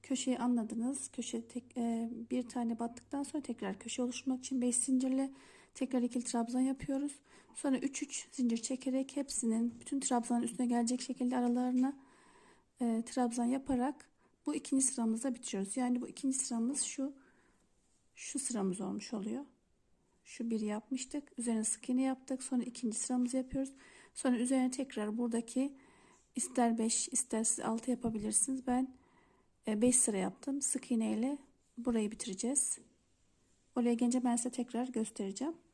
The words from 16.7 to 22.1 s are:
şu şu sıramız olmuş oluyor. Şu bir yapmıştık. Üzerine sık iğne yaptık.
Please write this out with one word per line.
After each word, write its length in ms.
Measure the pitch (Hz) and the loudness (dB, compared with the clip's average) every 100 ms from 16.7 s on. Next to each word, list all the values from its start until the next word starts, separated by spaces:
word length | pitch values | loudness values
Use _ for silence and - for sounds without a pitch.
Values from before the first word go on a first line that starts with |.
| 285 | 0
şu 320 | - - 269 277 - _ _ _ _ _ _ _ _ - | -4 -2 -6 -6 -20 _ _ _ _ _ _ _ _ -16
şu 200 | - - | -8 -6
sıramız 420 | - 233 190 185 | -2 0 0 0
olmuş 320 | 196 202 - | -2 -4 -4
oluyor. 320 | 220 202 240 285 _ _ _ _ _ _ _ | -6 -4 -4 -8 _ _ _ _ _ _ _
Şu 260 | - - 233 | -20 -6 -2
bir 100 | 220 | 0
yapmıştık. 800 | 214 208 - 262 - 294 285 - | 0 -4 -4 -6 -4 -6 -8 -6
Üzerine 240 | 233 226 | -2 0
sık 260 | 214 - - | 0 -2 0
iğne 120 | 254 | 2
yaptık. 420 | 262 | 2